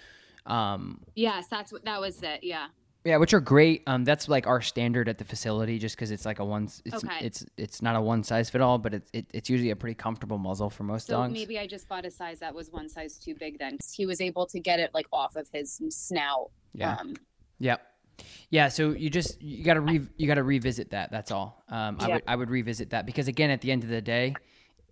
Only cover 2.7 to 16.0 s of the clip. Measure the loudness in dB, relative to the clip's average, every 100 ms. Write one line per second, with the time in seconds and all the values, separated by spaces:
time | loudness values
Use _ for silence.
2.7 | _ _ _ 2 6 8 6 8 8 10
3.7 | 6 2 2 4 2 4 2 4 2 2
4.7 | 0 2 4 2 -2 -6 -6 -2 0 0
5.7 | 0 -4 -4 -4 -4 -4 -4 -2 -2 -4
6.7 | -8 -8 -6 -6 -4 -6 -6 -12 -10 -10
7.7 | -2 0 2 2 2 2 0 2 4 4
8.7 | 4 2 -4 -6 -8 -6 -6 0 2 2
9.7 | 0 -4 -6 -6 -6 -4 -4 -2 -2 -4
10.7 | -4 -6 -4 -2 0 0 -4 -6 -8 -8
11.7 | -12 -10 -10 -10 -10 -10 -10 -10 -10 -12
12.7 | -12 -12 -12 -12 -12 -12 -10 -10 -8 -8
13.7 | -8 -8 -4 -2 -2 -2 -2 -2 -2 0
14.7 | 2 2 -2 -2 -2 -2 -6 -10 -8 -8
15.7 | -6 -6 -6